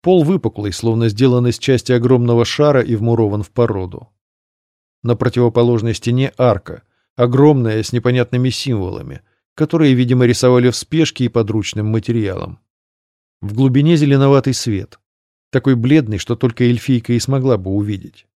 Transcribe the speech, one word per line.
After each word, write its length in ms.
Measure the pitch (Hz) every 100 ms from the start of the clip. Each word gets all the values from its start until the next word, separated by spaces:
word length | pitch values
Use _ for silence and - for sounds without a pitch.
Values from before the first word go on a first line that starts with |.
Пол 220 | - 185
выпуклый, 500 | 151 190 - - 104
словно 360 | 92 113 113 117
сделан 400 | 101 131 123 120
из 100 | 117
части 320 | - 127 -
огромного 540 | 123 120 127 120 117
шара 360 | 117 - 147 139
и 140 | 117
вмурован 480 | 113 113 117 107 104
в 80 | 101
породу. 580 | - 117 98 92 - - _ _ _ _ _ _ _ _ _
На 140 | 120 120
противоположной 800 | 123 123 120 113 120 120 113
стене 380 | 110 - 123 135 _
арка, 440 | 127 104 - - _ _ _ -
огромная, 680 | 123 127 147 143 113 110
с 100 | 107
непонятными 580 | 123 123 127 120 123 127
символами, 720 | - - 113 92 95 - 67 _ _ _
которые, 400 | - 151 165 151
видимо, 300 | 127 123 127
рисовали 460 | 123 120 127 123 123
в 60 | 117
спешке 480 | - 160 156 -
и 40 | 123
подручным 580 | 120 107 107 101 107 104
материалом. 760 | 110 104 117 104 90 90 87 _ _ _ _ _ _ _ _
В 140 | 104
глубине 420 | 104 135 127 151 170
зеленоватый 580 | 143 139 139 139 131
свет, 460 | 127 - 98 - _ _ _ _ _ _
такой 240 | 131 135
бледный, 440 | 123 117 156 117 101
что 180 | - 120
только 280 | 131 113
эльфийка 480 | 123 120 - 123 -
и 60 | 120
смогла 380 | - 135 131 110
бы 160 | 95
увидеть. 540 | 101 104 101 - _ _